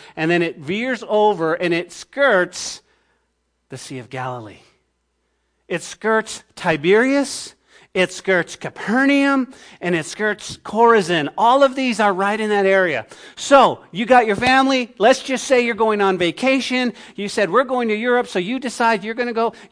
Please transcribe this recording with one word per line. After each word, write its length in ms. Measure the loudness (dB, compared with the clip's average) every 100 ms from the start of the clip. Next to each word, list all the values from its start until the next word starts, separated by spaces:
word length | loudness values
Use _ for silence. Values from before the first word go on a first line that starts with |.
| -18 -4
and 120 | 0
then 120 | 0
it 160 | 0 -6
veers 480 | -6 -4 -4 -6 -2
over, 460 | 2 2 2 -2
and 200 | -2 -2
it 200 | -2 -4
skirts 880 | -16 -12 0 2 2 0 -6 -14 -14 _ _ _ _ _ _ _ _ _
the 80 | -18
Sea 220 | -14 -14
of 100 | -12
Galilee. 500 | -10 -8 -10 -14 -20 _ _ _ _ _ _ _ _ _ _ -10
It 140 | -10
skirts 600 | -10 -8 -2 -2 -2 -14 _ -6
Tiberias, 960 | -4 0 2 4 4 0 -2 -8 -14 _ _ _ _
it 180 | -2 -2
skirts 420 | -2 0 0 -2 -8
Capernaum, 960 | -12 -10 -2 0 2 2 2 0 -2 -10 -20 -10
and 140 | -4 -4
it 100 | -4
skirts 520 | -4 -4 -4 -10 -16
Chorazin. 720 | -6 2 6 6 4 -2 -2 0
All 280 | 4 4
of 100 | 4
these 260 | 2 -2 0
are 140 | 0
right 260 | 0 -2 -2
in 120 | -2
that 160 | 2 2
area. 400 | 2 2 -2 -8 -20 -20 -12
So, 480 | 4 6 6 2 -10
you 140 | -6 4
got 220 | 4 4
your 80 | 0
family. 580 | 2 2 2 0 -4 2
Let's 240 | 2 2
just 220 | 0 -6 0
say 200 | 2 2
you're 80 |
going 260 | 0 0 2
on 200 | 2 2
vacation. 760 | -2 0 0 0 0 -2 -2 -6 -16 -10
You 120 | -6
said, 220 | -2 0
"We're 140 | 0
going 240 | 0 -2 -2
to 80 | -2
Europe," 320 | 0 0 0
so 100 | -4
you 220 | -4 -6
decide 440 | -6 -2 0 0
you're 120 | -4 -6
gonna 180 | -4
go. 200 | -2 -4 -4 -14